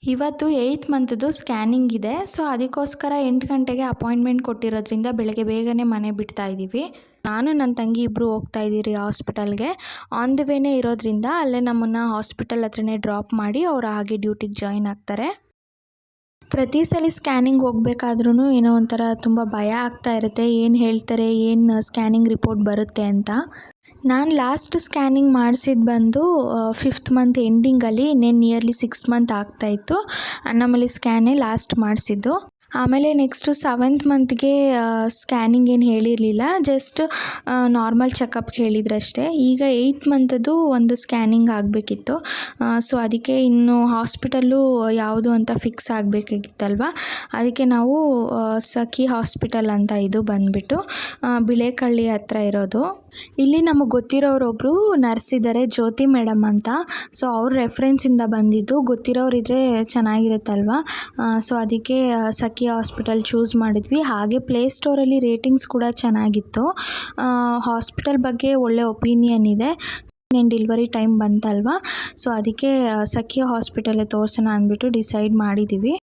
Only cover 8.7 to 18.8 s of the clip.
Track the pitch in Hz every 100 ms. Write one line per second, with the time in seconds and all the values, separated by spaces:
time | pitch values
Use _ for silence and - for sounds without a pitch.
8.7 | 214 214 208 208 208 - 202 208 202 247
9.7 | 370 - - - 233 247 269 277 285 277
10.7 | 269 240 233 226 214 233 339 294 247 247
11.7 | 233 226 226 233 214 214 - - 233 226
12.7 | 220 220 220 214 202 208 226 208 220 349
13.7 | 285 226 214 202 220 208 208 214 208 202
14.7 | 202 208 202 - 202 262 403 _ _ _
15.7 | _ _ _ _ _ _ _ - - 254
16.7 | 285 320 339 330 320 - 262 247 269 262
17.7 | 233 226 240 247 233 233 240 269 262 233
18.7 | 233